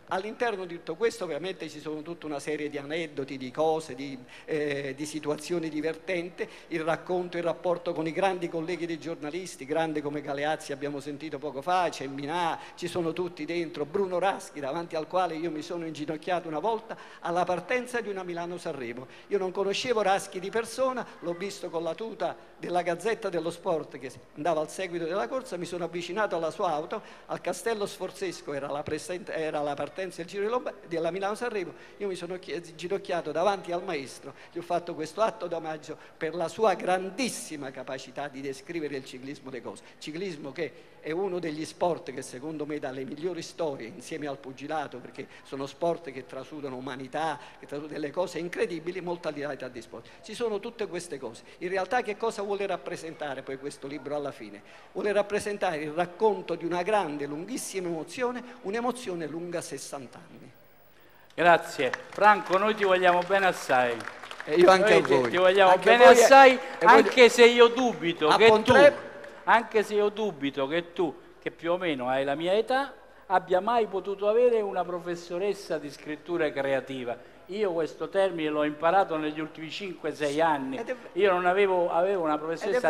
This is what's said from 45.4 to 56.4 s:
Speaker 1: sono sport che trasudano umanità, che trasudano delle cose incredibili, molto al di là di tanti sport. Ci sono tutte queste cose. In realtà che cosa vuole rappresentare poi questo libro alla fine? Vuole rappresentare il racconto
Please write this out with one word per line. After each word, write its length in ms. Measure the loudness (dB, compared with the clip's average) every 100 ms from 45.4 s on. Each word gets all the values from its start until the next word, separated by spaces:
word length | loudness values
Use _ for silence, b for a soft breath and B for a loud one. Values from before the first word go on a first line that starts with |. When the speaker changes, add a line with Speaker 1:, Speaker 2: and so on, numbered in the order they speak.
Speaker 1:
sono 220 | -12 -10 -8
sport 440 | -2 -2 -2 -6
che 160 | -12 -12
trasudano 500 | -14 -14 -12 -10 -8
umanità, 640 | -10 -10 -8 -4 -4 -6 B B
che 80 | -12
trasudano 280 | -10 -10
delle 160 | -8 -6
cose 280 | -4 -4 -4
incredibili, 640 | -6 -4 -4 -4 -8 -8
molto 280 | -6 -6 -6
al 60 |
di 60 | -6
là 100 | -6
di 60 | -8
tanti 240 | -10 -12
sport. 260 | -16 -16 -18 b
Ci 120 | -14
sono 260 | -4 -2 -2
tutte 260 | -6 -8 -6
queste 320 | -8 -8 -10
cose. 240 | -10 -14 -20 b
In 100 | -4
realtà 320 | -2 0 0
che 140 | -2 -4
cosa 260 | -4 -4
vuole 240 | -4 -4 -2
rappresentare 760 | -4 -6 -10 -10 -10 -8 -8
poi 160 | -8 -10
questo 280 | -10 -12 -12
libro 280 | -10 -6
alla 180 | -6 -6
fine? 300 | -10 -14 -16 -20 B B
Vuole 200 | -4 0
rappresentare 640 | 2 2 0 -2 -2 -2 -2
il 140 | -4
racconto 600 | -2 -2 2 2 2